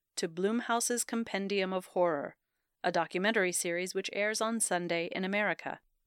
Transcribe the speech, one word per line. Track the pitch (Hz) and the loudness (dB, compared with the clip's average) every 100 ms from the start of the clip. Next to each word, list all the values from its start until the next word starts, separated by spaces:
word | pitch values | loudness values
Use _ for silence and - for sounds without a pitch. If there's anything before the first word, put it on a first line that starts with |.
| _ - | _ -4
to | 180 | -4
Blumhouse's | 165 190 233 - 233 233 240 | 0 0 2 0 0 0 0
Compendium | - 233 226 190 196 202 185 | -2 -2 -2 -2 0 0 0
of | 185 - | -2 -2
Horror, | - 175 147 - - _ _ _ _ | 2 4 2 -2 -10 _ _ _ _
a | - | 0
documentary | 175 160 180 202 220 185 | 2 0 0 2 4 2
series | 175 180 170 180 190 | 0 -2 -2 -2 -4
which | 190 | -4
airs | - 208 214 | -2 -2 0
on | 220 226 | 0 0
Sunday | - 180 175 170 170 | 0 0 0 -2 -2
in | - 185 | -2 -2
America. | 202 208 160 - - _ _ | 0 0 0 -6 -10 _ _